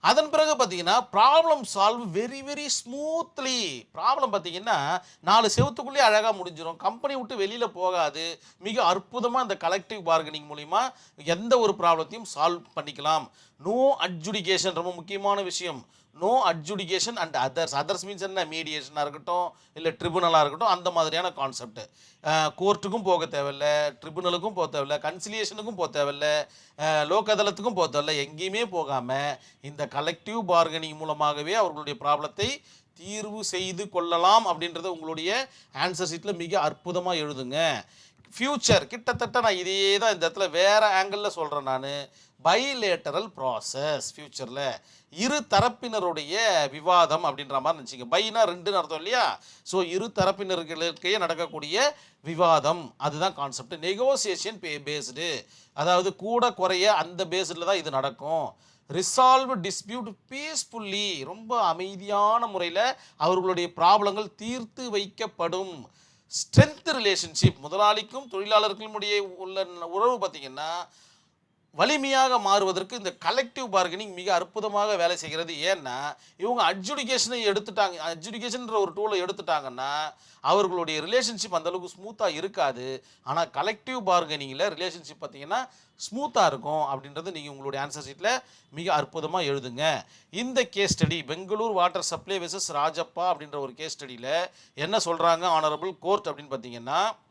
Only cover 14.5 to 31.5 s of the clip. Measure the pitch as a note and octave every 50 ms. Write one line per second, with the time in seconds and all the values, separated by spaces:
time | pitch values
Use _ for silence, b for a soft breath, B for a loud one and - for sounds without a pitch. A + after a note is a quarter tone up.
14.5 | F#3+ F#3 F#3 F#3+ F3 D#3+ E3+ F3+ F3+ E3+ E3 F3 G3+ G3 G3 G3+ G3+ G3+ G3 F3+
15.5 | E3 - F3+ F3 D3+ B2+ - b b b b b _ D3 E3+ G3+ A#3+ B3+ A3 F#3
16.5 | G#3+ E3 D3 D3+ G#3 F#3+ G3 D#3+ F#3 F#3 - A3 A#3+ G#3+ F3 D#3+ D3+ C#3 B2 C3+
17.5 | C3+ E3 E3 - C#3 C#3 D3 D#3 G3+ F3+ F3 F#3+ G3+ F3+ F#3+ F#3+ F#3+ F#3+ F3 D#3
18.5 | D#3+ D#3+ D#3+ D3+ D3+ D3+ C3+ C3 D3 D3+ D3 D3 C#3 C3+ A2+ - F3 F3+ F3+ E3
19.5 | - b b b b D3+ D#3+ E3 D#3+ - - E3+ D#3+ F#3 F3+ E3+ E3 D#3+ D3+ C#3+
20.5 | C#3 D#3+ F3+ - F#3 F3+ F3 F3+ F3 E3 D#3+ D#3 D3+ E3 F3+ F3+ - - C#3 C3+
21.5 | B2 - B2 A#2 G#2+ B2 G#2+ - b b b b b b b D3+ D#3 D#3+ D#3 D3+
22.5 | - - F3+ G3 G3+ G3+ - G3 F#3 A#3 G3 F#3 F3+ E3+ D#3+ - - C#3+ C#3 C#3
23.5 | C#3 C#3 C#3+ D3 D3 D3+ D3+ D3 D3 _ - D#3 D3+ F3 F3+ F3+ F3 F3 E3 A3
24.5 | G3+ F3+ E3 D#3 - D3+ C#3 C#3 D3 D3 D3 D3+ E3 F#3 - G#3 G#3 A3 G#3+ -
25.5 | - G#3+ G#3+ A3+ A3+ F3+ E3+ D3+ A#2+ D3+ C#3+ C#3+ C#3+ C#3+ D3 D3+ D3+ D3+ C#3+ b
26.5 | b b b b b - D3 D#3 D#3 D3+ D3 D3 F3+ G#3+ G#3+ G#3+ G#3+ G3 G#3 G3+
27.5 | G3+ - G3+ B3 A3 F3+ E3+ D3+ B2 D3 C#3+ D3+ D#3 D3 C#3 C#3+ D#3 D#3 F3+ F#3+
28.5 | F#3+ A3 A#3+ G#3 F#3 E3+ D#3 C#3 C#3 C3 A#2+ B2 C3 C3+ C#3+ D3 C#3 - b b
29.5 | b b - C#3 D3 D3 D3 B2 - C#3+ D3 D#3+ F3 D#3+ _ G#3 G#3+ A#3 A3 F3
30.5 | F3+ E3+ E3 D#3+ D#3 D#3+ D#3+ D#3 D3+ D3+ D#3 D#3 D3+ D3 D3+ D3 D3 D3 D3 D#3